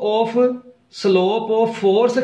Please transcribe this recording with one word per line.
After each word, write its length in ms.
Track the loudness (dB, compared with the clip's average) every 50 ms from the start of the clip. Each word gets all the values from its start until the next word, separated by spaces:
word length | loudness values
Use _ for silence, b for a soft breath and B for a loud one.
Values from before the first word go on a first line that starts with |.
| -4
of, 480 | -2 -2 0 -2 0 0 0 0 0 0 -4 -12 -20 -20 _ _ _ -14 -4 0
slope 440 | 2 2 2 2 0 -2 -2 -2 -2
of 180 | 0 0 0 -2 -2 0 0
force 340 | 2 2 4 2 2 0 -2